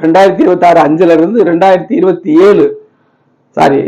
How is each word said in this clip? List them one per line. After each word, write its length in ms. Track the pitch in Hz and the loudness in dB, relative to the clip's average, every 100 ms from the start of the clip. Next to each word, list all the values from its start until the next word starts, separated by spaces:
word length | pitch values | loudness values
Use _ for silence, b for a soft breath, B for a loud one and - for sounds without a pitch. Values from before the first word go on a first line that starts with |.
ரெண்டாயிரத்தி 380 | 160 175 196 185 | -2 2 0 0
இருபத்தாறு 360 | 190 175 175 - | -2 0 2 2
அஞ்சுல 300 | 147 160 175 160 | 0 0 0 0
இருந்து 220 | 170 233 170 | 0 -2 -2
ரெண்டாயிரத்தி 440 | 170 190 185 - 220 | 0 0 0 -2 -4
இருபத்தி 320 | 185 170 151 156 196 | -2 -4 -2 2 2
ஏழு, 180 | 180 143 - _ _ _ _ _ _ _ - | 2 -2 -6 _ _ _ _ _ _ _ -4
சாரி, 200 | 156 139 | -2 -2